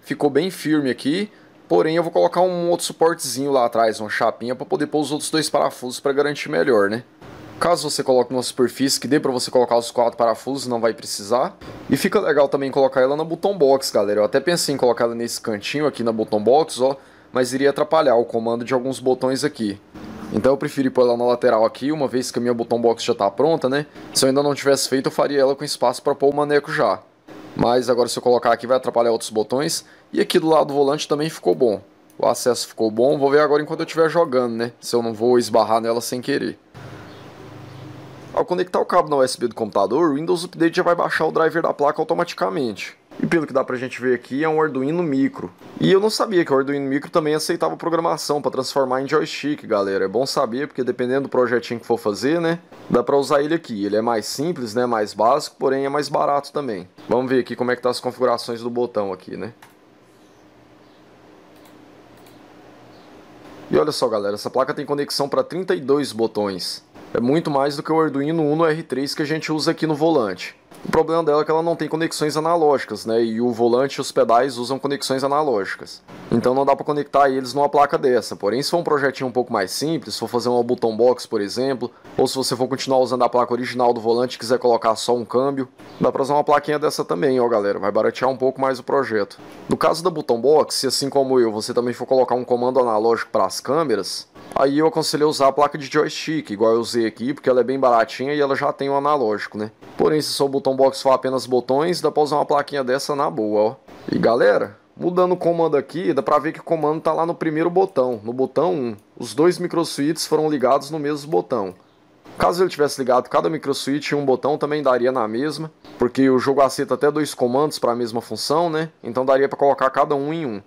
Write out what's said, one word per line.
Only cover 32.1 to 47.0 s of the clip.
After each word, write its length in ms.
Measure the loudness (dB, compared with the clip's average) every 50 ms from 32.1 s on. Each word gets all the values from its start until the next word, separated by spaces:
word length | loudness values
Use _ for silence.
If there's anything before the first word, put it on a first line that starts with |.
| _ -2
O 80 | 0 0
acesso 400 | 0 0 0 -2 0 -2 -4 -10
ficou 240 | -4 -2 -2 -2
bom. 260 | 2 2 2 2 2 2
Vou 140 | 2 2
ver 80 | 4 4
agora 240 | 4 4 2 0 0
enquanto 160 | -2 -6 -8
eu 60 | -8
estiver 220 | -6 0 2 2 2
jogando, 440 | 4 2 2 2 2 0 0 0 -2
né? 200 | -4 -6 -6 -6 _
Se 160 | -10 -2 -2
eu 60 | 0
não 100 | 0 0
vou 280 | -4 0 2 4 4 4
esbarrar 420 | 4 4 2 2 2 4 2 0
nela 180 | 2 0 -2 -2
sem 220 | -2 -4 -8 -6
querer. 380 | -4 -4 -4 -2 -2 -6 -8 -10 _ _ _ -20 -20 -18 -18 -18 -20 -20 -20 -20 -20 -20 -20 -20 -20 -20 -20 -20 -20 -20 -20 -18 -18 -18 -18 -18 -20 -20 -20 -20 -20 -6 -4
Ao 120 | -4 -2
conectar 340 | -2 -2 -2 -2 -2 -2 -2
o 60 | -2
cabo 240 | 2 2 2 2 2
na 60 | 2
U 80 | 2 2
S 160 | 2 0 -4
B 80 | -4 -6
do 80 | -4
computador, 560 | -4 -6 -2 0 0 0 2 2 2 2 2
o 20 | 0
Windows 300 | 0 0 0 -2 -2 -2
Update 340 | -10 -2 0 0 0 2 2
já 60 | 2
vai 100 | 2 2
baixar 320 | 2 0 -2 0 0 -2
o 60 | 0
driver 320 | 0 2 0 2 2 0 -2
da 100 | -2 -2
placa 260 | 2 0 0 0 0
automaticamente. 960 | -2 -2 0 -2 -2 -4 -2 -4 -4 -2 -2 -2 -4 -4 -4 -8 -12 -14 -14 _ _ _ -8 -6
E 60 | -2
pelo 220 | 0 0 0 0 0
que 60 | -2
dá 100 | -2 -2
pra 120 | 0 -4
gente 240 | -6 -6 -8 -10 -4
ver 140 | 0 0 0
aqui, 300 | 0 -2 -6 -6 -2 -2
é 40 | 0
um 140 | 0 0
Arduino 400 | 0 0 0 -2 -2 -2 -2 -2
Micro. 500 | -2 0 0 0 0 0 -2 -6 -12 -12 -14 _ -20 -20 -6 -2
E 100 | 2 4
eu 80 | 4 4
não 100 | 4 2
sabia 340 | 0 0 -2 0 2 0 2
que 80 | 2 2
o 20 |
Arduino 320 | 0 2 0 -2 -4 -4 -2
Micro 220 | -4 -4